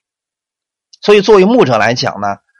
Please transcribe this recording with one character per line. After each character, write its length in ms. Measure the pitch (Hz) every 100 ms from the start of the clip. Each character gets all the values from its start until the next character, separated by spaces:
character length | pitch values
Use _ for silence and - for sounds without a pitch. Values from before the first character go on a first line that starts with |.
| _ _ _ _ _ _ _ _ _ _
所 120 | - 208
以 60 |
作 140 | 196 208
为 80 |
牧 220 | 190 247 135
者 120 | 110
来 160 | 107
讲 280 | 123 123 98
呢， 160 | 101 98 _